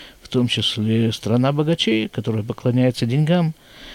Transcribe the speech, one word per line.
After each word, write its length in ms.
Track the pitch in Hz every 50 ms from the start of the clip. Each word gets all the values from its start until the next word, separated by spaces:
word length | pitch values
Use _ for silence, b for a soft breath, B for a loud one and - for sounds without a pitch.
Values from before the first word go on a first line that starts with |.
| B B B B
в 60 | - -
том 180 | - 127 123
числе 640 | 117 - 113 107 - - 113 107 110 113 113 113 113
страна 400 | 107 - - 101 113 123 127 135
богачей, 560 | 143 147 151 151 165 - - 220 226 - 214 -
которая 340 | - - 107 120 110 110
поклоняется 640 | 104 120 - - - 127 120 127 127 127 123 - 127
деньгам. 480 | 117 123 147 156 151 175 180 170 160 160 B B B B B B B